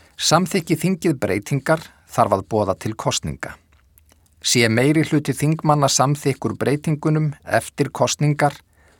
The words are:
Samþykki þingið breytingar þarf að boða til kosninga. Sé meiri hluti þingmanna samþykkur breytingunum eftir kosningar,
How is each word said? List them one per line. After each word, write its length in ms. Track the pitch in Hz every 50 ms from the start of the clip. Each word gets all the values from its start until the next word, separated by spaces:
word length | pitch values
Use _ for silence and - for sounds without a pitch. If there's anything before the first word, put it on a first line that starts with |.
| _ _ _ -
Samþykki 580 | - - 151 170 185 - - 190 160 - 165 -
þingið 400 | - 185 190 - - 170 147 127
breytingar 640 | 104 95 92 104 - - 143 131 - - 160 165 - - _ _ _ -
þarf 300 | - 127 113 101 101 95
að 80 | 92 -
boða 280 | 113 104 101 95 92 -
til 160 | - 107 113
kosninga. 580 | - - 135 - - - 78 69 - - - - - _ _ _ _ _ _ _ _ _ _ _ _ _ _ _ _ -
Sé 240 | - - 123 117 110
meiri 320 | 110 120 131 147 151 160
hluti 320 | 143 - 156 147 151 143 127
þingmanna 560 | - 147 151 160 160 - 151 147 147 147 151
samþykkur 640 | - - 131 143 147 - - 139 131 - - - 104 -
breytingunum 720 | 110 120 143 147 - 165 151 147 - 160 156 156 156 147 139 -
eftir 480 | - - 101 113 - - - - 139 131
kosningar, 640 | - - 127 - - - 147 147 147 147 151 143 - - _ _ _ _ _ _ _